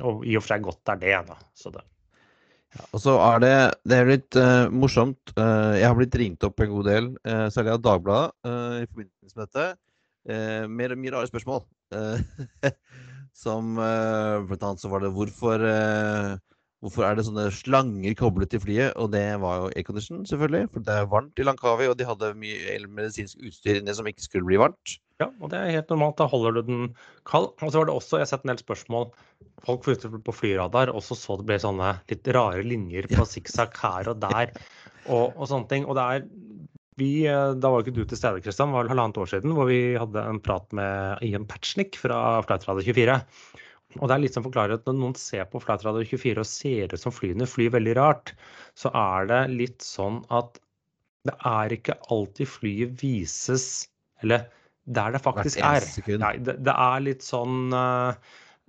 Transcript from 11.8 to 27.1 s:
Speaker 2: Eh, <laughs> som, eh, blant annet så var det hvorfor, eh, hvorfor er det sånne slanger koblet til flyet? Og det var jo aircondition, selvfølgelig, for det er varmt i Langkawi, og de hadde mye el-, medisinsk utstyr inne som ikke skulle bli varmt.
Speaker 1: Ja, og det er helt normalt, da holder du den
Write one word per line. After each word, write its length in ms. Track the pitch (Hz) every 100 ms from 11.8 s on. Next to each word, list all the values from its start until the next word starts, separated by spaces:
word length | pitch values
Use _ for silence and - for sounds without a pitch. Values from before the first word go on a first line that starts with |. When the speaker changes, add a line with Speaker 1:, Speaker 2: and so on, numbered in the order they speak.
| -
Speaker 2:
Eh, 300 | 107 107 113 - - 127 _
<laughs> 160 | 139 - _ 131 127 131 135
som, 440 | - 113 110 113 113
eh, 640 | 113 113 110 110 107 104 95
blant 180 | 95
annet 180 | 101 95
så 80 | 104
var 120 | 98
det 80 | 98
hvorfor, 500 | 95 104 - 117 110 110
eh, 720 | 110 107 107 107 107 101 95 - _ _ _
hvorfor 220 | 107 120 101
er 80 | 107
det 100 | 110
sånne 220 | 107 104
slanger 640 | 98 - 135 131 101 95 110
koblet 360 | 120 92 95
til 80 | 110
flyet? 320 | 95 104 135 -
Og 160 | 110
det 280 | 101 104 104
var 220 | 92 90
jo 80 | 92 -
aircondition, 480 | 92 101 107 170 196
selvfølgelig, 440 | 143 151 165 214
for 140 | - 107
det 80 |
er 160 | 104 101
varmt 300 | 104 143 -
i 60 | 135
Langkawi, 400 | 135 123 117 131
og 80 | 123
de 80 | 123
hadde 280 | 104 107 107
mye 240 | 107 107 95 101
el-, 120 | 101
medisinsk 520 | 104 107 107 98 -
utstyr 400 | 107 - 104 101
inne 140 | 101 104
som 100 | 107
ikke 160 | - -
skulle 200 | 95 90
bli 140 | 98
varmt. 360 | 143 - - - _ -
Speaker 1:
Ja, 60 | 247 254
og 100 | 156
det 80 | 180
er 120 | 185
helt 200 | 160 156
normalt, 240 | 160 151 143
da 80 | 143
holder 280 | 131 113 117
du 40 | 117
den 280 | 120 123 120 -